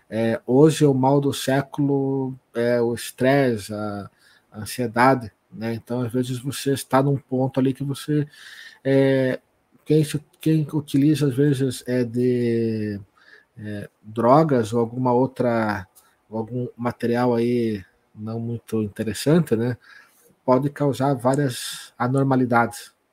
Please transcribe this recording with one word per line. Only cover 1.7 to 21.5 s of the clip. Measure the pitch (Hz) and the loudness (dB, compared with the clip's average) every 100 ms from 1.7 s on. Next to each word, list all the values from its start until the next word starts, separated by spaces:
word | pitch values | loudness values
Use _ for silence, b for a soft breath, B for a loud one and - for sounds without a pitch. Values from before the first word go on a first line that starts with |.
| - 139 139 135 135 131 131 _ | -2 0 0 -2 -4 -6 -8 _
é | 120 120 120 | -2 0 2
o | 117 | 0
estresse, | 117 - - 127 143 131 110 95 | -2 -8 -2 2 4 2 0 -4
a, | 104 107 101 98 b b b _ | -8 -6 -8 -12 b b b _
a | 107 | -14
ansiedade, | 104 - 120 117 127 135 110 - _ | -10 -6 -4 4 4 4 0 -16 _
né? | 101 113 | -10 -6
Então, | 113 - 123 | -6 -6 -6
às | 120 | -4
vezes, | 127 127 127 | -4 -4 -6
você | 135 - 139 | -8 -6 -2
está | 135 - 131 | -4 0 0
num | 143 135 | 2 -2
ponto | - 127 131 - | -4 -4 -2 0
ali | 131 | -2
que | 127 | -2
você, | 143 139 - 151 147 B B B B B | -6 -8 -4 -2 -4 B B B B B
é, | 135 135 135 135 131 131 _ _ _ _ - | 0 2 4 2 0 -4 _ _ _ _ 0
quem | 156 | 0
se, | 147 147 - _ | 2 -4 -10 _
quem | 156 160 143 | 0 0 0
utiliza, | 151 147 139 143 139 143 | -4 -2 2 2 2 0
às | 123 | 2
vezes, | 147 131 135 127 - | 2 2 -2 -4 -4
é | 127 | -2
de, | 117 120 123 123 120 117 113 110 107 101 101 b b b b - | -2 0 0 0 0 0 -2 -2 -6 -8 -12 b b b b -16
é, | 104 104 95 _ | -12 -12 -14 _
drogas | 107 113 117 143 160 127 104 | -10 0 6 8 6 2 0
ou | 120 | -2
alguma | 117 123 127 | -2 -2 0
outra, | 123 131 - 120 117 110 101 90 b b b _ | 2 0 -2 -2 0 -2 -4 -8 b b b _
ou | 110 | -10
algum | 110 123 123 - | -8 -8 -8 -8
material | 127 - 117 120 123 117 | -8 -4 -2 0 0 0
aí | 120 120 113 104 - _ _ 107 | 0 0 -2 -4 -8 _ _ -14
não | 107 113 | -10 -8
muito | 117 117 - 110 | -8 -8 -6 -4
interessante, | 107 - 107 104 143 175 151 110 | -4 -6 -6 -4 2 2 2 0
né? | 120 120 b b b b b _ - | -2 -6 b b b b b _ 0
Pode | 127 143 | 0 0
causar | 143 147 123 135 131 | -2 -2 0 0 0
várias | 123 139 139 | 0 0 0